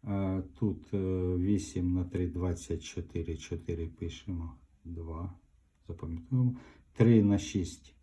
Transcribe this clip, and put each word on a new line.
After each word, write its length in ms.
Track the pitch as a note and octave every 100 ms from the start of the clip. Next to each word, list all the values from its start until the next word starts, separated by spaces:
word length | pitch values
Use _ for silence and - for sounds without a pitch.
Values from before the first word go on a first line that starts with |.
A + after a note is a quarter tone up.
А 400 | G#2 G2 F#2+ F#2 F2+ -
тут, 360 | A2 F2+ -
е, 40 | G2+ F#2 F#2 F2+ F2+
вісім 580 | F#2 G#2 - - F2+
на 100 | F2+
три — 240 | F2+ F2+ F2
двадцять 540 | F2 F2+ E2+ - E2
чотири, 520 | - - E2 F2 E2 D#2+
чотири 520 | - E2+ - E2 E2
пишемо, 680 | - E2+ - - F2 E2 - _ _
два 540 | E2 E2 E2 D#2+ F2+ F2 _ _ _ _ -
запам'ятовуємо. 720 | F2 E2 E2+ - C3 B2 - - - _
Три 300 | - A#2 A2+
на 160 | G2+ G2+
шість — 560 | - G2+ F2 - - _